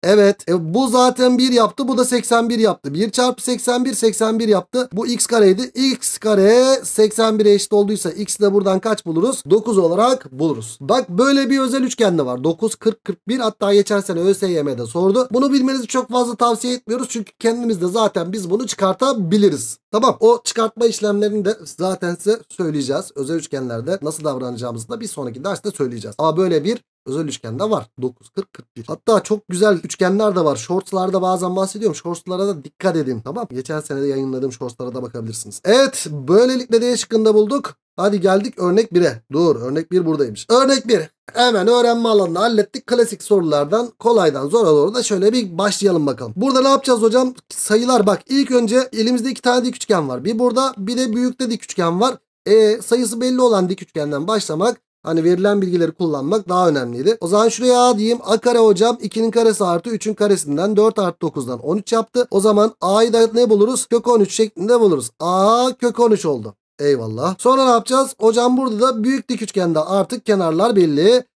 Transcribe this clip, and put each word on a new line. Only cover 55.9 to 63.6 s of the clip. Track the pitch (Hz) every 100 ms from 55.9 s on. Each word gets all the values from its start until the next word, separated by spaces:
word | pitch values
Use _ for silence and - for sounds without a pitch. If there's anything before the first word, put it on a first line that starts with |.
kullanmak | 160 170 143 139 214 185
daha | 180 180
önemliydi. | 147 120 120 151 226
O | 170
zaman | 208 226
şuraya | 220 247 247
A | 247 220
diyeyim. | 214 240
A | - 220
kare | 247 240
hocam | 226 185 226 240
ikinin | 214 220 226
karesi | 220 226 208
artı | 190 170 240
üçün | 226 214
karesinden | 214 208 190 151 143 190 208
dört | 220 220
artı | 185 170
dokuzdan | 170 156 123 120
on | 127 196
üç | -
yaptı. | 226 220 247 247
O | 196
zaman | 208 208 214 -
A'yı | 180 202 233
da | 226 226
ne | 220 240
buluruz? | 208